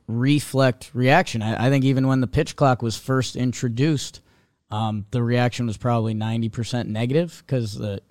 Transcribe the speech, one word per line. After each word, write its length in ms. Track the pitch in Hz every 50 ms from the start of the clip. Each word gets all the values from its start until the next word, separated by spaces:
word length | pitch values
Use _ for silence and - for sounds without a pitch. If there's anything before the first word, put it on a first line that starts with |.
| _
reflect 840 | - 113 117 127 139 147 147 - - - 135 135 127 - - - - -
reaction. 480 | 120 127 131 147 180 180 - - 110 107
I, 240 | 110 113 - 117
I 20 | 135
think 160 | 139 135 131
even 220 | 135 131 131 131
when 140 | 131 131 131
the 60 | 127
pitch 280 | 123 - 147 175 - -
clock 260 | - 143 131 123 -
was 160 | 120 113 107
first 380 | - - - 131 131 123 - -
introduced, 840 | 131 127 127 117 - 135 120 113 117 143 160 151 127 - - - - _ _ _ _ _ _ _ _ _ -
um, 340 | 107 107 113 107 107 104 101 -
the 100 | 131 123
reaction 460 | 120 117 120 123 123 120 - - 120
was 100 | 117 104
probably 380 | - - 123 120 113 110 113 110
ninety 340 | 107 110 113 113 117 113 113
percent 400 | - 123 110 - 123 120 110 -
negative 540 | 107 110 120 123 139 160 175 165 - - -
'cause 300 | - 135 123 113 104 107
the, 240 | - - 104 98 98 - -